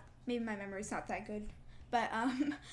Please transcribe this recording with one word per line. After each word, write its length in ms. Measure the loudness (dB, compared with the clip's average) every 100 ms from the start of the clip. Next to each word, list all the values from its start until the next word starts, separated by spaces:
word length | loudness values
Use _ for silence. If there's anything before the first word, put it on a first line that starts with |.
| -6 -8 0
Maybe 180 | 2
my 100 | 2
memory's 360 | -2 -2 -4 -2
not 180 | -2 -2
that 180 | -4 -2
good. 260 | -4 -4 -8 -12 -12 2
But, 200 | 4 4
um, 420 | 4 4 4 2 2 -4